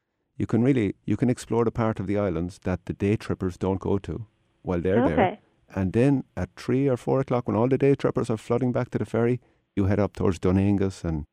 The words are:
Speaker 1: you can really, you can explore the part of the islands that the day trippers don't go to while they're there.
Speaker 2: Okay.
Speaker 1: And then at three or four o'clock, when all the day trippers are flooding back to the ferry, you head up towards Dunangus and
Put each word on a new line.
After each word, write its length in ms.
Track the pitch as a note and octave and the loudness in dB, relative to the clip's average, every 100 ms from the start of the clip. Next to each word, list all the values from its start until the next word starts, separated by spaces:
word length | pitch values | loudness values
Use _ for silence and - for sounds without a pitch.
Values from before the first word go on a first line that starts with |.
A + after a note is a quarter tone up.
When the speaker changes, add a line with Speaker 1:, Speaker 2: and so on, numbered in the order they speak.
| _ _ _ - | _ _ _ -8
Speaker 1:
you 80 | - | -2
can 160 | A2+ | 2
really, 320 | B2 C3 G2 - | 2 2 0 -4
you 120 | - G2+ | -4 0
can 120 | B2 | 0
explore 340 | B2 - A2+ | 0 -2 0
the 80 | A2+ | 0
part 260 | A#2+ A2 G#2+ | 0 -2 -2
of 80 | F#2+ | -2
the 120 | G#2 | -2
islands 420 | G2+ E2 F2 - | 0 -2 -4 -6
that 200 | F#2+ F2+ | -4 -4
the 80 | - | -4
day 240 | E2 G2 A2 | -2 0 0
trippers 400 | - F2+ F#2+ - | -2 -4 -4 -2
don't 240 | F#2+ F#2+ | -2 -2
go 180 | F2+ G2 | -2 -2
to 280 | - E2 A2 _ _ _ | -4 -10 -10 _ _ _
while 180 | - F2 | -4 -2
they're 240 | F2+ G#2 B3 | 2 2 2
there. 40 | - | 2
Speaker 2:
Okay. 200 | F#3 G#3+ _ _ _ | 0 -2 _ _ _
Speaker 1:
And 180 | - F#2 | -4 0
then 300 | G#2+ C3+ C3+ - - | 2 2 2 -2 -8
at 140 | F2+ - | -8 -8
three 300 | - B2+ C#3 | -4 0 0
or 80 | A#2+ | 0
four 220 | - C3+ | 0 -2
o'clock, 280 | C3+ B2 - | 0 -2 0
when 80 | G#2 | 2
all 120 | B2+ | 2
the 100 | C3 | 4
day 160 | C#3 C#3 | 4 2
trippers 340 | B2+ B2+ A#2 | 0 -2 -2
are 60 | A2 | -4
flooding 340 | - A#2+ B2+ | -2 0 0
back 200 | A#2+ B2 | -2 -2
to 80 | - | -4
the 60 | A2+ | -2
ferry, 340 | A2 A#2 B2 _ _ _ | 0 0 0 _ _ _
you 120 | - G2 | -2 0
head 120 | G2+ | 2
up 160 | G2 | 0
towards 240 | - G2 E2+ | 0 -2 0
Dunangus 640 | F#2 F#2+ G2 G2 F#2+ - | 2 2 2 2 0 -4
and 200 | E2+ D#2 D2+ | -6 -6 -8